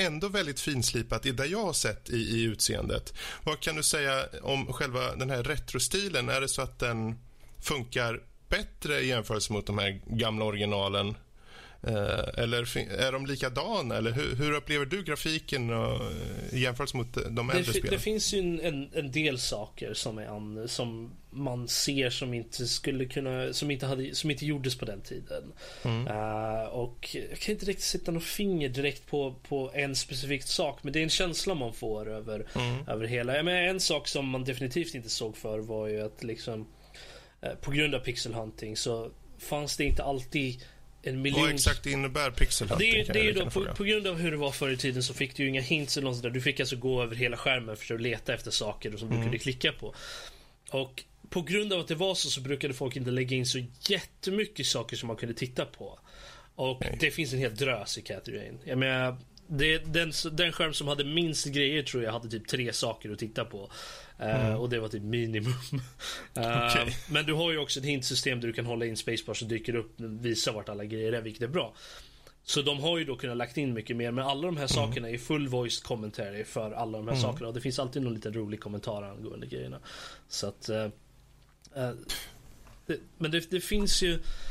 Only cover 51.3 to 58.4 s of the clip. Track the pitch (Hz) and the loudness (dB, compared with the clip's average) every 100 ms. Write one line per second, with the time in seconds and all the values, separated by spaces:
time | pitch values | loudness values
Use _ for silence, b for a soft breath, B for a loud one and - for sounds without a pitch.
51.3 | 185 151 202 208 185 160 160 190 180 143 | -4 0 0 2 0 0 0 2 2 0
52.3 | 135 131 139 147 127 135 131 123 127 127 | -2 -2 -2 -2 -2 -2 -2 0 0 2
53.3 | 131 123 131 120 - - 190 - - - | 2 0 0 -4 -2 0 0 -2 -6 0
54.3 | 196 208 - 135 127 113 117 117 110 120 | 0 0 0 0 0 -2 -4 -4 -4 -4
55.3 | 113 127 127 135 - 98 - - B B | -2 -4 -2 -4 -6 -14 -14 -20 B B
56.3 | B B - 131 127 - - 151 139 143 | B B -4 -2 0 -2 2 2 2 -2
57.3 | 127 127 107 139 113 98 - - 95 - | 0 0 0 0 0 -2 -6 -6 -8 -6
58.3 | 104 | -8